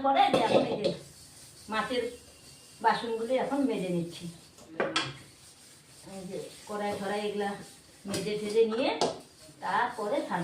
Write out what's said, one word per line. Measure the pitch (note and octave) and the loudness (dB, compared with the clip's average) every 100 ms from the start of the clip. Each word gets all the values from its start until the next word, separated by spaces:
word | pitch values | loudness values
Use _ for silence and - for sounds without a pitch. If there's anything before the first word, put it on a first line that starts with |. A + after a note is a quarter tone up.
পরে | C4+ C#4 - | 4 6 6
যে | - A4 | 6 6
এখন | - - | 4 4
এই | - | 0
যে | - - - - - - - - - | 0 -2 -8 -20 -20 -20 -20 -20 -6
মাছের | G#3+ G#3+ B3 A3+ - - - - - - - | -4 -2 -2 -4 -6 -18 -20 -20 -20 -20 0
বাসনগুলি | A3+ G#3 A#3 A3+ A#3 B3+ | 2 2 0 -2 0 0
এখন | - C#4+ B3+ | 2 2 2
মেজে | G3+ F#3 F3 | 0 0 0
নিচ্ছি। | E3 - E3+ - - - - D#3+ - - C3+ - - - - - - - - - F#3+ | -2 -6 -12 -14 -18 -20 -10 -4 -2 -2 -4 -8 -18 -20 -20 -20 -20 -20 -20 -20 -16
এই | F#3+ F#3 | -12 -10
যে | F#3+ - - - | -8 -10 -14 -10
কড়াই | G#3 G#3 G3+ | -4 -2 -2
ঠড়াই | G3 G#3 G#3 | -2 -2 -2
এগুলা | G3+ G3+ G3+ - - - - G3 | -2 -2 -4 -10 -20 -20 -14 -6
মেজে | F#3 G#3 G#3 | -4 -2 -2
ঠেজে | G#3 A3 A3 | 2 4 4
নিয়ে | A3+ D4 - - - - - - - | 4 0 2 0 -2 -12 -20 -20 -10
তারপরে | F#3 F#3 A#3+ - G#3 D4 - | -2 0 0 -2 -2 -2 0
স্নান | F3+ | -2